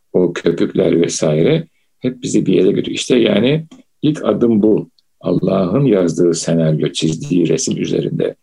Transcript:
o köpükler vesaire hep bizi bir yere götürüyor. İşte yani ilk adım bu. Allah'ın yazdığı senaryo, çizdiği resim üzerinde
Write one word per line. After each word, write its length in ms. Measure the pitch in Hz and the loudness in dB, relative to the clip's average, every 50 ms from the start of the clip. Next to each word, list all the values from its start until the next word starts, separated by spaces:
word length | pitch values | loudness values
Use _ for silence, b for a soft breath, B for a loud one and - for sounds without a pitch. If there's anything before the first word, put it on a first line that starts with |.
| _ _ - | _ _ 0
o 200 | 95 90 82 87 | 0 0 0 -2
köpükler 680 | - - 87 85 - 104 - - - 98 85 85 82 | -2 -2 -2 0 0 -2 -2 0 0 0 2 2 2
vesaire 640 | 85 - - - - 78 76 78 85 117 156 165 165 - _ _ _ _ _ _ | 0 0 -2 -2 -2 0 2 2 2 2 2 0 -2 -6 _ _ _ _ _ _
hep 220 | - 127 127 - - | -8 -8 -6 -6 -6
bizi 240 | 120 - 160 - | -2 -2 0 0
bir 80 | - 95 | 2 2
yere 160 | 90 92 98 | 2 2 2
götürüyor. 280 | 101 - - - - - | 2 0 -2 -4 -6 -8
İşte 180 | - - 135 | -2 0 2
yani 500 | 123 113 104 101 101 113 127 147 160 160 - - - _ _ _ _ - | 2 2 2 2 2 2 2 0 -2 -4 -8 -16 -20 _ _ _ _ -2
ilk 220 | 147 151 160 - | -2 -2 0 0
adım 380 | - 107 - 120 117 117 107 101 | -2 0 2 2 2 2 4 4
bu. 280 | 110 104 - - - _ _ _ _ _ _ | 2 2 2 -2 -6 _ _ _ _ _ _
Allah'ın 640 | - 92 90 - - 92 95 95 95 87 95 127 147 | -4 -2 -2 0 0 0 0 0 0 0 0 0 2
yazdığı 500 | 131 104 95 90 85 80 78 87 87 82 | 2 2 2 2 0 0 2 2 2 2
senaryo, 580 | 80 - - 82 82 80 78 78 76 78 73 - | 0 -2 -2 0 0 2 2 0 0 -2 -4 -4
çizdiği 560 | - - 80 80 - - - 87 87 85 80 | -4 -2 -2 -4 -4 -4 -2 0 0 2 2
resim 340 | 82 80 - - - - - | 0 0 -2 -4 -4 -4 -4
üzerinde 520 | - - - - - - 92 - - - - | -4 -2 -2 -2 -2 -4 -4 -4 -4 -6 -8